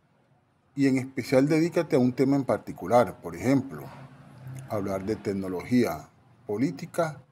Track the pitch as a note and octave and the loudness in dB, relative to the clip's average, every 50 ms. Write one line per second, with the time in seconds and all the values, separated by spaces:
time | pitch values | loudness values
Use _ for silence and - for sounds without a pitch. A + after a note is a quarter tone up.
0 | _ _ _ _ _ _ _ _ _ _ _ _ _ _ - C#3 C#3 C#3 C3 C3 | _ _ _ _ _ _ _ _ _ _ _ _ _ _ -2 2 2 2 2 2
1 | A#2+ - - B2 A#2 - C3 C3 C3+ D3 D#3+ D#3 E3 E3+ D#3+ F3 D#3+ D#3 D#3+ C3+ | -2 -4 -8 -8 -2 2 4 4 4 6 4 2 2 2 0 -2 0 2 2 2
2 | B2 B2 B2 - C3 C3+ C#3 C#3 B2+ - G#2+ G2+ - - - - F2+ F2 A2+ B2 | 4 2 2 2 2 2 2 0 0 0 -2 -2 -2 -10 -12 -8 -2 4 4 4
3 | A#2 F#2+ - - - E2+ E2 - G#2 B2 C#3 C3+ - - D#2+ D2 C2+ - - - | 4 4 -2 -10 -12 -12 -8 -2 2 2 2 2 0 -2 -10 -14 -14 -16 -16 -18
4 | - - - - - - - - - - - - - - A2+ G#2 G2 G2+ F#2+ F#2+ | -20 -20 -20 -20 -20 -20 -20 -20 -16 -16 -14 -14 -10 -6 -6 -4 -4 -4 -4 -4
5 | F#2+ G#2 A2 G#2 - G#2+ G2 G2 F#2+ F#2 F#2 E2+ - - B2 B2 A2 F2+ D#2+ D2+ | -4 -4 -6 -4 -4 -4 -4 -4 -4 -6 -6 -6 -2 2 2 2 2 2 -2 -6
6 | - - _ _ _ _ _ _ - - G#2 G#2 C3+ F3 F3 - E3+ - - - | -10 -16 _ _ _ _ _ _ -8 -6 -4 -2 -2 -2 -4 -6 -12 -8 -4 -4
7 | E3 D#3 D3+ - - _ | -4 -4 -4 -12 -20 _